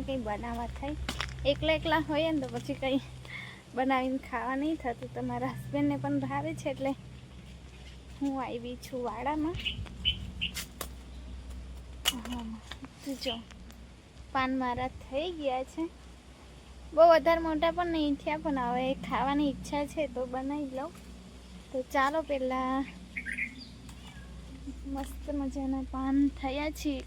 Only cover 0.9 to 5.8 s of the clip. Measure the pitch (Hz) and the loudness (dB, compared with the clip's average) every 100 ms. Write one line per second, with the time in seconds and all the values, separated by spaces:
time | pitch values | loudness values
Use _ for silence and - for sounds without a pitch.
0.9 | 302 - - - - 294 285 311 311 320 | -4 -4 -4 -6 0 2 2 4 2 4
1.9 | 311 302 302 320 311 254 240 285 269 262 | 4 4 2 4 2 0 -4 -4 -2 2
2.9 | 269 - - - - - - - 240 269 | 0 0 -12 -12 -12 -12 -14 -6 0 4
3.9 | 262 262 262 - 240 233 269 311 320 254 | 4 4 -2 -2 -2 0 0 0 0 -2
4.9 | 233 247 240 254 247 254 - - 285 | -4 -6 -4 -2 -2 -2 -4 -2 2